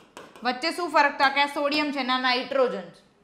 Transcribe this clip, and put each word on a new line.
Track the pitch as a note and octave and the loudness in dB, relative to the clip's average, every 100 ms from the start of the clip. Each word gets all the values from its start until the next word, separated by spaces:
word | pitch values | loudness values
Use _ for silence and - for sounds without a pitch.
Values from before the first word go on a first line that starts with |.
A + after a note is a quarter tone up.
| - - - - | -20 -20 -20 -6
વચ્ચે | A#3+ B3 E4 | -4 -2 -4
શું | E4 F4 | -4 0
ફરક? | D4+ C#4+ C#4+ | 4 4 4
તો | |
આ | C4+ | 2
કે | C#4 | 2
આ | C#4+ | 0
સોડિયમ | D4+ C#4+ D4+ D4+ | 0 -2 0 -2
છે, | C#4+ | -2
ના | B3 B3+ | -2 0
નાઇટ્રોજન | B3+ B3 B3+ C4+ A#3+ F#3+ | 0 0 0 2 2 0
છે. | F3+ - _ _ | -10 -18 _ _